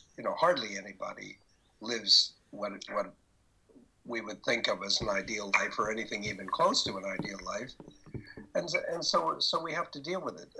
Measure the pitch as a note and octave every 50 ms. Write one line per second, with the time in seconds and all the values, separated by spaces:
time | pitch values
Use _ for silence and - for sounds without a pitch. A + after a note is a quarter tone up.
0 | - _ _ - A#2 G2+ F#2 - D#3+ F3 F3+ - A2+ G#2 G2 G3 G2+ G2+ F#2 -
1 | - - - - - - - - _ _ _ _ _ _ _ - G#2+ A#2 A#2+ A2+
2 | G#2 G2+ - - - - - _ _ _ - G#2 G2+ G2+ G2 - - - - -
3 | - - - - _ _ _ _ _ _ _ _ _ _ - - - - _ _
4 | - B2+ A#2+ A2+ G#2+ G#2+ G#2 - - C3+ A#2+ A#2 - - G#2 F#2 G2 G2+ G2+ -
5 | A#2+ G#2+ G2 G2 G2 A2 A2 G#2 G2+ G2+ G2 - G#2 G2+ - - G#2+ G#2+ A2 A2+
6 | A2 - A2+ G2+ G2+ G#2 G2 F#2+ G2 F#2+ - - E3 F#3+ A#3+ - - B2 G2+ F#2+
7 | F#2+ G2 F#2+ F#2 - - G2 F#2+ F#2 F#2 G2 G#2 B2 C3+ - - - - - -
8 | - - - - - - - - - - - - F3 F3 F3+ F3 - F3 E3+ E3+
9 | E3 - - F3 E3 D#3+ D#3+ - - - F3 E3+ E3 E3 D#3 E3+ E3+ - - C#3+
10 | C#3 E3 F#3 F#3 D#3+ B2 - - G2 - - -